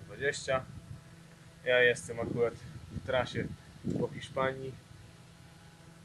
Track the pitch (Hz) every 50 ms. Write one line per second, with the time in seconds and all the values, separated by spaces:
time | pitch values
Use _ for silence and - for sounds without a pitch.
0 | - - 104 110 135 143 143 - - - 131 131 - - - - - - - -
1 | - - - - - - - - - - - - - 127 127 123 123 123 117 -
2 | - - 117 117 117 - - 117 117 113 117 - - - - - - - - -
3 | - - 127 127 120 - - 117 - - - - - - - - - - - -
4 | 120 - - 113 - - - 135 131 131 131 135 131 131 131 - - - - -
5 | - - - - - - - - - - - - - - - - - - - -